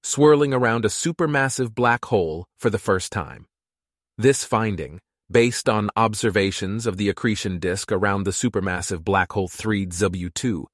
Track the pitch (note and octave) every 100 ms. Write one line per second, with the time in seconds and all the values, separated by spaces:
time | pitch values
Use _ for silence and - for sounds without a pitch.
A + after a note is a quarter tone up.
0 | - - D3+ D3 D3 B2+ B2 A2+ A2 -
1 | E3 E3 D#3+ D3 C3+ - A#2+ A2 A#2+ A#2+
2 | - G#2+ D#2+ D#2 F#2 _ A#2 G#2 - F#2+
3 | - - D#2 - - _ _ _ _ _
4 | _ - A#2+ C3+ - A2+ A2 F2+ C#2 E2+
5 | _ _ _ A#2 A#2+ - - G#2+ G#2 -
6 | A2+ G#2+ A#2 G2+ G2 - F#2+ G#2+ A#2 F#2
7 | G2+ - A#2 G#2 G#2 F2+ F2+ F#2+ - G2
8 | G2+ G2 G2 - B2 A2 F#2+ F2+ - F2+
9 | D#2+ F#2+ F2+ G#2 F#2 - A2 G#2 F#2 E2+
10 | G2+ F2+ F2+ - B2 F2 -